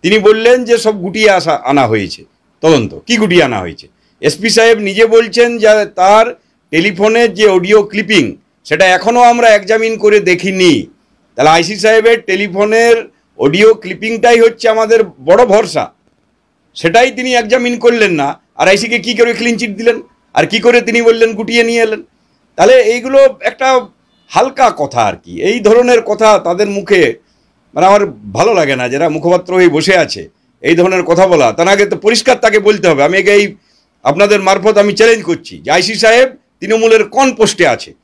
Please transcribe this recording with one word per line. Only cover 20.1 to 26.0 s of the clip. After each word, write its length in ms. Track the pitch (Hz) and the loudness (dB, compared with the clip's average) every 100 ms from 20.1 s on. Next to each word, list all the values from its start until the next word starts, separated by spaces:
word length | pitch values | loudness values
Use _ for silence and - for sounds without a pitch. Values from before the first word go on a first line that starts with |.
| _ _ - | _ _ -4
আর 80 | 156 | -2
কি 80 | 220 233 | 0 2
করে 140 | 240 233 | 2 2
তিনি 120 | 233 233 | 0 2
বললেন 220 | 226 226 214 | 2 0 -2
গুটিয়ে 240 | 220 233 233 | -4 -2 0
নিয়ে 120 | 233 220 | -2 -2
এলেন? 140 | 214 - _ _ _ _ - | -6 -12 _ _ _ _ -2
তাহলে 180 | 196 254 220 | 2 4 2
এইগুলো 260 | 240 247 269 269 - 214 | -2 0 2 2 2 -8
একটা 180 | 240 262 254 - _ _ _ _ | -4 -2 -2 -2 _ _ _ _
হালকা 360 | 170 254 269 247 180 | -2 -2 0 -2 0
কথা 200 | 143 123 107 | -6 -2 -4
আর 60 | 87 | -4
কি, 100 | - 90 180 | -14 -6 -4
এই 80 | 240 202 | -2 2
ধরনের 340 | 226 247 240 | 2 4 0